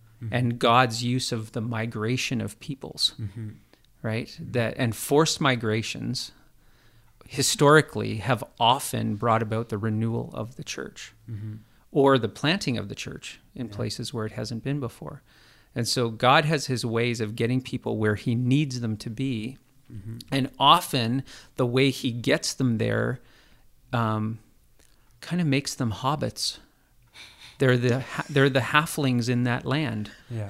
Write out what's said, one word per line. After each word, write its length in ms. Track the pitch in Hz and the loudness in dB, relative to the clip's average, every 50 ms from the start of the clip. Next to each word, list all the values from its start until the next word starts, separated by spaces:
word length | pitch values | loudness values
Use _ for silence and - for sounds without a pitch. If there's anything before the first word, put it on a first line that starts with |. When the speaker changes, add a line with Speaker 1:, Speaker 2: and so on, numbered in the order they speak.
| - - - - 117 | -20 -20 -18 -14 -8
Speaker 1:
Mm-hmm. 120 | 107 123 | -4 0
Speaker 2:
and 240 | 120 123 120 120 120 | 0 2 0 0 2
God's 440 | 127 120 117 127 131 117 113 117 120 | 4 6 6 6 6 4 2 -2 -2
use 280 | 120 123 123 - - | 0 0 0 -2 -2
of 220 | 123 110 110 110 - | -4 -6 -6 -6 -6
the 80 | 120 | -6
migration 800 | 110 120 117 110 113 117 113 110 107 117 131 127 - - 135 110 | -4 -4 -4 -4 -4 -4 -4 -4 -2 0 0 0 -2 -2 -2 -2
of 180 | 107 101 - - | -4 -4 -8 -10
peoples, 560 | - - 139 - - - - - - - - - | -12 -12 -12 -10 -12 -12 -4 -2 -2 -2 -2 -4
Speaker 1:
Mm-hmm. 280 | 107 101 - 120 110 107 - - - _ _ _ _ _ _ _ - | -10 -8 -8 -10 -12 -12 -12 -16 -20 _ _ _ _ _ _ _ -4
Speaker 2:
right? 340 | 110 110 117 - - - - | -2 -2 -4 -4 -8 -12 -14
That, 360 | 165 - 123 120 113 110 - | -8 -4 0 0 0 0 0
and 180 | - 127 117 113 | 0 -2 -2 -2
forced 460 | - - - 143 151 160 156 - - | -2 0 2 4 4 4 4 2 2
migrations 920 | 160 135 123 117 117 107 107 117 110 - - 120 117 117 127 - - - - - _ _ _ _ _ _ _ _ _ - _ - _ _ _ _ - | 2 2 2 2 0 0 0 0 -2 -4 -6 -6 -6 -6 -6 -6 -8 -10 -14 -20 _ _ _ _ _ _ _ _ _ -20 _ -20 _ _ _ _ -20
historically 920 | - - 139 131 - - - 147 143 156 156 143 - - 107 110 107 107 | -8 -4 -2 0 0 2 4 6 8 8 8 6 4 -2 -6 -4 -4 -4
have 260 | 110 101 135 123 104 - - - - | -4 -2 -2 -2 -2 -4 -6 -4 2
often 560 | 117 117 131 139 - - - 113 113 110 107 | 4 4 4 2 0 -4 -4 -4 -4 -4 -4
brought 260 | 101 120 117 113 113 | -2 0 2 2 2
about 280 | 113 107 113 113 117 - | 0 0 -4 -4 -4 -4
the 100 | 113 101 | -4 -4
renewal 500 | 110 110 107 110 113 113 117 117 120 - - | -2 -2 -2 0 -2 -2 -2 -4 -6 -6 -8
of 220 | - 107 117 - | -10 -10 -10 -12
the 60 | - 139 | -14 -12
church 500 | - - - - - - - - - - - - | -10 -10 -10 -10 -10 -12 -16 -18 -20 -20 -20 -14
Speaker 1:
Mm-hmm. 260 | 113 110 101 110 107 107 110 - _ _ _ _ _ | -12 -12 -10 -10 -10 -12 -14 -16 _ _ _ _ _
Speaker 2:
or 280 | - 151 139 135 135 123 | 4 6 6 8 6 6
the 100 | 113 104 | 4 0
planting 480 | - - - 151 185 202 - 147 117 | -4 -2 0 0 0 0 0 -2 -2
of 100 | 104 101 | -2 -4
the 60 | 101 - | -8 -8
church 460 | - - - - - - - - - - _ - | -10 -10 -10 -12 -12 -14 -14 -16 -18 -20 _ -12
in 100 | - 120 | -12 -10
Speaker 1:
Yeah. 80 | 107 101 | -8 -6
Speaker 2:
places 380 | 107 113 107 - - 113 - 127 | -6 -6 -6 -6 -8 -8 -8 -6
where 140 | 113 110 | -6 -6
it 60 | 107 - | -6 -6
hasn't 300 | - 113 - 120 110 - | -8 -8 -8 -8 -6 -6
been 160 | 135 143 147 | -4 -4 -4
before. 440 | 131 110 - - 160 - 147 - _ _ _ _ - - _ _ _ _ - | -4 -8 -10 -12 -14 -14 -14 -16 _ _ _ _ -20 -20 _ _ _ _ -6
And 140 | 120 117 | -4 -2
so 220 | - - 127 120 117 | -2 0 0 0 -2
God 340 | 110 107 131 123 143 160 151 | 0 2 4 6 6 6 6
has 220 | 156 165 135 - | 4 0 0 0
his 180 | - 127 110 127 | -2 -4 -4 -2
ways 340 | 117 113 117 120 120 117 113 | -2 0 0 0 0 -2 -2
of 160 | 110 107 117 | -4 -4 -2
getting 240 | 117 117 120 127 127 | -2 0 0 0 -2
people 360 | 127 - 127 - - 117 113 | -2 -4 -6 -6 -4 -4 -2
where 160 | 110 110 107 104 | 0 2 2 2
he 200 | - - 127 117 | 0 0 0 0
needs 460 | 123 123 120 135 147 156 135 123 120 | 0 2 2 2 2 2 0 -2 -4
them 160 | 120 110 107 | -4 -4 -4
to 120 | 101 - 120 | -4 -6 -8
be. 480 | 110 135 135 139 120 107 107 131 135 - _ _ _ _ _ - | -6 -4 -4 -4 -4 -4 -6 -8 -10 -14 _ _ _ _ _ -18
Speaker 1:
Mm-hmm. 260 | 117 104 101 113 113 117 - - | -16 -14 -12 -12 -12 -12 -8 -4
Speaker 2:
And 200 | 139 135 127 - - - | -2 -2 -2 -2 0 4
often 640 | 135 143 165 180 - - - 127 113 113 127 135 - - - - - - _ | 6 8 8 6 4 0 0 0 0 0 0 -2 -2 -6 -12 -20 -20 -8 _
the 100 | - 127 | 0 0
way 240 | 120 120 131 139 135 | 2 4 4 4 4
he 220 | 131 - - 123 | 2 0 -2 -4
gets 420 | 117 120 113 131 127 - - - - | -2 -2 0 2 0 2 0 -4 -2
them 240 | - 131 120 113 | 0 2 2 2
there, 440 | 107 113 113 110 110 113 120 127 - - _ _ _ _ _ - - - - _ _ _ - | 2 0 0 0 0 0 0 -2 -4 -8 _ _ _ _ _ -20 -20 -20 -20 _ _ _ -4
um, 460 | - 117 113 110 110 107 107 110 113 107 - _ _ _ _ _ _ _ - - _ _ _ _ _ - | -2 -2 0 0 0 -2 -2 -4 -6 -8 -14 _ _ _ _ _ _ _ -20 -20 _ _ _ _ _ -16
kind 200 | - - 165 180 | -10 -4 -2 0
of 60 | 170 | 2
makes 260 | 143 135 143 135 - - | 2 2 0 0 -2 -4
them 180 | - 127 110 | -2 -2 -2
hobbits. 680 | 104 - - 135 156 139 120 113 - - - - - - - _ _ _ _ _ _ _ _ _ - - - - - - - - - - | -2 -2 -2 -2 -2 -2 -2 -4 -4 -4 -6 -6 -6 -8 -14 _ _ _ _ _ _ _ _ _ -20 -20 -20 -20 -20 -20 -20 -10 -2 2
They're 180 | 139 127 127 | 4 4 4
the 220 | 120 120 123 120 131 | 4 4 2 2 0
ha-, 260 | 120 - - - - | -2 -6 -8 -8 -6
they're 220 | - 139 135 139 143 | 0 4 4 4 6
the 100 | 131 131 | 4 2
halflings 680 | 117 - - 151 160 - - 160 143 127 123 120 113 127 | 2 4 4 4 4 2 -2 -2 0 2 2 0 0 0
in 140 | 123 123 123 | 0 0 0
that 220 | 123 123 - - | 0 -2 -2 -2
land, 440 | 123 131 156 156 117 113 107 104 - - - - - | -2 -2 -2 -2 -2 -4 -6 -8 -8 -12 -18 -16 -12
Speaker 1:
Yeah. 180 | 117 110 104 | -10 -8 -8